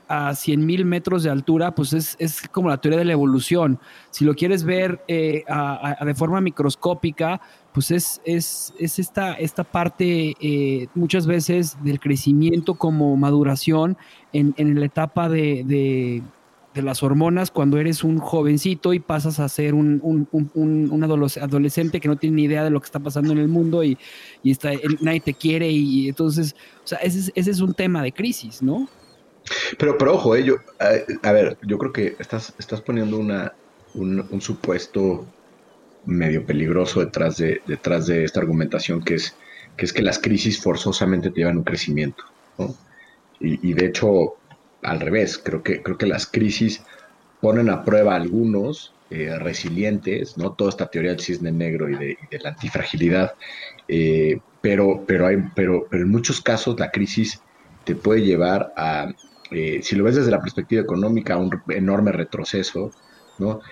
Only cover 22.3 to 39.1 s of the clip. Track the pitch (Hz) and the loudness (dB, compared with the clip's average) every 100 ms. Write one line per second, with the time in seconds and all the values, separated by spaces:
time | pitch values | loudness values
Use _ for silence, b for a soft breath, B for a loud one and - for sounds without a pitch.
22.3 | 156 147 151 156 147 - 147 143 143 151 | 2 2 2 2 0 -2 -8 -6 -2 2
23.3 | 151 151 170 165 170 156 131 B B B | 2 2 2 2 2 2 0 B B B
24.3 | B 131 131 147 143 147 151 160 165 156 | B 0 0 -2 -4 -2 0 0 0 -2
25.3 | 139 160 160 165 151 143 135 135 139 160 | -2 0 0 2 2 2 2 0 0 0
26.3 | 156 156 - B B - 170 180 180 185 | 2 -2 -4 B B -10 -4 -2 -2 -2
27.3 | 185 180 185 185 - 185 170 131 - 233 | -2 0 2 0 0 0 0 -2 -4 -4
28.3 | - - - - 180 269 - - _ _ | -6 -10 -4 -2 -2 -4 -10 -20 _ _
29.3 | _ - B B - 147 - 135 180 117 | _ -12 B B 0 0 2 4 4 4
30.3 | 117 131 139 - - 101 110 - - 107 | 4 4 0 -2 -2 2 2 0 -4 4
31.3 | 104 92 - 104 101 - - 98 - 87 | 4 4 0 -4 -2 -2 -2 -4 -4 -8
32.3 | 113 - - - 107 120 117 107 110 104 | -8 -8 -16 -10 -8 -4 -2 0 -2 -2
33.3 | 98 92 - _ _ _ - 92 95 95 | -2 -6 -10 _ _ _ -6 -2 -2 -2
34.3 | 98 - - - 90 - 101 95 87 - | -6 -6 -6 -2 -4 -2 0 0 0 -6
35.3 | - _ _ _ _ - - - 87 82 | -20 _ _ _ _ -20 -14 -4 0 0
36.3 | 78 - 73 80 90 90 - 87 - 82 | 0 -2 -2 0 0 0 0 -2 0 -2
37.3 | 78 80 - - 73 87 85 82 85 78 | 0 -2 -2 -4 -6 -2 0 2 0 0
38.3 | - 85 80 76 80 - 85 82 | -2 0 0 0 -4 -4 -4 -2